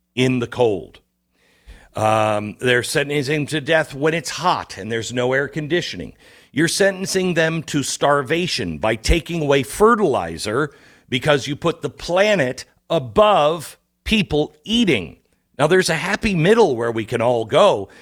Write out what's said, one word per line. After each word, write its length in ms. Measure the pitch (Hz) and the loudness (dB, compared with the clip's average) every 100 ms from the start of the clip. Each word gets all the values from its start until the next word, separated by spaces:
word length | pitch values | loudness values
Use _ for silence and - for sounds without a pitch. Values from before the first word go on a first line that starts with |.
| _ | _
in 260 | 123 131 127 | 0 0 0
the 80 | 120 | -4
cold. 520 | - 117 92 87 - _ _ _ _ _ _ - - _ | 0 0 0 -8 -20 _ _ _ _ _ _ -20 -20 _
Um, 640 | 104 110 110 107 104 104 - | -2 0 2 0 -2 -6 -4
they're 240 | 127 123 | 0 2
sentencing 580 | - 151 143 147 135 151 | 0 -4 -2 -4 -2 -4
them 60 | 139 | -4
to 120 | 151 | -6
death 340 | 135 160 151 | 0 0 0
when 200 | 139 156 | -2 -2
it's 160 | 165 - | -2 -6
hot 480 | - 170 123 82 98 | -2 -2 -2 -6 -10
and 120 | 104 | -6
there's 220 | 113 110 | -6 -4
no 200 | 123 123 | -2 0
air 140 | 135 139 | 0 -2
conditioning. 680 | 156 147 170 - 87 67 - - - _ | -6 -4 -4 -6 -10 -14 -16 -20 -20 _
You're 160 | 131 165 | -2 0
sentencing 680 | - 196 185 190 190 185 | 2 0 0 -4 -2 0
them 280 | 165 160 165 | 0 0 -2
to 200 | - 147 | -4 -4
starvation 920 | 127 - 147 143 120 170 180 - 92 - | -4 0 2 2 0 -2 -2 -4 -6 -4
by 180 | 110 117 | -2 -2
taking 460 | - 170 - 170 | 0 -2 -2 -4
away 200 | 143 143 | 0 0
fertilizer 1120 | 131 - 220 226 175 110 82 82 104 123 151 - - _ - | 0 4 4 4 2 0 -4 -6 -4 -2 -4 -8 -20 _ -6
because 380 | 127 147 143 131 | -2 2 0 0
you 80 | |
put 280 | 139 165 - | -4 -4 -4
the 80 | - | -8
planet 720 | - - 180 214 190 127 - - _ - | -10 -2 2 2 2 0 -4 -14 _ -4
above 880 | 165 123 196 214 180 147 165 - - _ _ | -4 0 2 4 6 2 0 -8 -20 _ _
people 540 | - 214 - 151 151 _ | -2 0 0 0 -2 _
eating. 540 | 185 240 196 110 80 - _ _ _ - | -4 0 2 0 -2 -16 _ _ _ -2
Now, 120 | 151 | 2
there's 200 | 185 170 | 4 2
a 60 | |
happy 400 | 160 180 208 220 | -2 -4 -4 -2
middle 400 | 175 170 233 180 | 2 4 6 4
where 160 | 117 117 | 2 -2
we 140 | 113 | -4
can 180 | 104 117 | -4 0
all 220 | 120 117 | 0 0
go, 440 | 110 147 196 113 95 - | 2 4 4 4 -4 -14